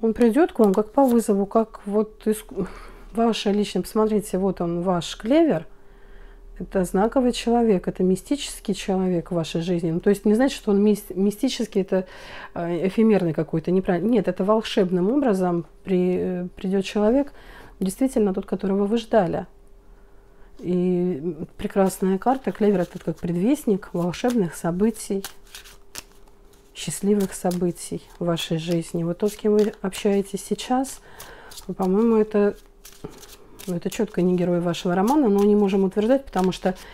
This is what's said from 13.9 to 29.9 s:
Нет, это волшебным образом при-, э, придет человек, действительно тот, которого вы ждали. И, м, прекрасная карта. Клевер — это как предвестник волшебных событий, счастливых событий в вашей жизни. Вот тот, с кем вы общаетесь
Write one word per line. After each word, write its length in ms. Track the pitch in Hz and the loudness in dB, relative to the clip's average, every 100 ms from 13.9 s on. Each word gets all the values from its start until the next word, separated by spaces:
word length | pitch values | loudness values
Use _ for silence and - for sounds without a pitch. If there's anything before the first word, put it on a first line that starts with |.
| 175 196 | 0 2
Нет, 180 | 240 185 | 2 2
это 160 | 175 | 0
волшебным 680 | 190 226 - - 185 180 185 | 2 0 0 0 2 2 2
образом 560 | 285 277 190 180 170 165 - | 2 2 2 0 0 -4 -12
при-, 340 | - 185 180 180 | -2 0 2 0
э, 300 | 185 180 180 - | -2 -4 -8 -6
придет 280 | 190 196 | -2 -2
человек, 480 | 190 214 214 262 285 - - - - - | 0 0 2 2 0 -8 -20 -20 -20 -6
действительно 540 | 190 - 262 240 208 | -6 0 0 2 0
тот, 140 | 190 - | 0 -4
которого 400 | 190 190 196 202 | -4 -2 0 0
вы 100 | 226 | -2
ждали. 480 | 220 226 170 165 185 - - - - - - - - - - - | 2 2 2 -2 -8 -16 -20 -20 -20 -20 -20 -20 -20 -20 -20 -10
И, 600 | 185 180 180 180 180 151 | -4 0 2 0 0 -2
м, 240 | 170 151 175 - | -6 -6 -10 -8
прекрасная 600 | - 202 190 - 190 190 | -2 2 0 2 0 0
карта. 340 | 240 262 - | 0 0 -4
Клевер — 280 | 185 208 190 | 0 2 2
это 160 | 175 - | -2 -6
как 200 | - 160 | -8 -6
предвестник 720 | 175 175 208 294 - 190 - | -4 0 0 0 0 -2 -2
волшебных 640 | 175 175 156 247 247 170 - | -4 -4 -2 0 0 -2 -2
событий, 680 | 175 175 220 220 - 196 196 - - - - - - - - - - - - - _ | -4 0 0 0 -6 -6 -6 -16 -20 -20 -20 -20 -18 -18 -18 -20 -20 -20 -20 -20 _
счастливых 600 | - - - 196 208 190 | -12 -10 -4 0 2 0
событий 680 | - 180 175 180 165 - 165 - - | -2 -4 -2 -2 -4 -10 -12 -12 -6
в 60 | 170 | -4
вашей 320 | 165 - 165 | -2 -2 -4
жизни. 460 | 160 170 165 175 | -2 -2 -2 -4
Вот 160 | 170 175 | -4 -2
тот, 140 | 208 | -4
с 20 | 208 | 0
кем 180 | 214 | 2
вы 200 | 208 214 - | 4 2 -2
общаетесь 640 | 196 | -8